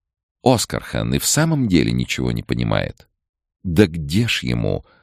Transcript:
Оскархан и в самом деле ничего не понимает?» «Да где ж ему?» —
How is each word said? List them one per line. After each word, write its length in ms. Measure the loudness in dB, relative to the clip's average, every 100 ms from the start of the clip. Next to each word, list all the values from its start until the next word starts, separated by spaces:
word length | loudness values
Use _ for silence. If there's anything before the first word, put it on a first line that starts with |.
| _ _ _ _
Оскархан 720 | 2 2 0 -6 -6 -4 -2
и 40 | -2
в 60 |
самом 420 | 0 0 2 0 2
деле 260 | 2 4
ничего 380 | 0 -2 -4 -4
не 120 | -4
понимает?» 680 | -4 -2 0 0 -2 -8 _ _ _ _ _ _
«Да 240 | 0 4 4
где 420 | 2 -2 0 0
ж 140 | -2
ему?» — 420 | -2 -2 -2 -4 -8 _